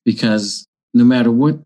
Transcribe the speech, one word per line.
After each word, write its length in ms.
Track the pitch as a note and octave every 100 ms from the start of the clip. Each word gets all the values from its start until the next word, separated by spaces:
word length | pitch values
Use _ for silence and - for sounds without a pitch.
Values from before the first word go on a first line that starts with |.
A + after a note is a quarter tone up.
because 640 | - A2 A#2 G#2+ G2+ - - _ _
no 100 | A#2+
matter 280 | A#2+ B2+ A#2
what 260 | A#2 D3 D3+